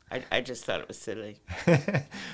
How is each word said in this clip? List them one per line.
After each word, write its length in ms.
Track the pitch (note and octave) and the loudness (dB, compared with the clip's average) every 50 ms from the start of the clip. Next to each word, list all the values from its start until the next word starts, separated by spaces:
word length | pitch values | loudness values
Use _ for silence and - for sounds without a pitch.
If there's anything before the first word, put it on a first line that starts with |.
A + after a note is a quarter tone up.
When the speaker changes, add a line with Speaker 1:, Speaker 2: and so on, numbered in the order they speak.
| _ - | _ -6
Speaker 1:
I, 120 | A2+ - - - | -6 -6 -2 0
I 100 | F#2+ B2 | 2 2
just 240 | B2+ C3 A#2+ - - | 2 0 -4 -6 -2
thought 160 | - G2 D#2+ | -2 -2 -2
it 60 | - - | -2 -6
was 100 | A2+ - | -10 -10
silly. 400 | - A2 G#2 A2 G#2 G#2 G#2 - _ - - - - | -8 -6 -6 -6 -8 -10 -12 -12 _ -10 -10 0 6
Speaker 2:
<laughs> 120 | E3+ D#3+ C#3 - - G3+ C#3+ C#3+ - - - - - | 6 6 6 6 2 0 0 -2 -4 -8 -10 -10 -10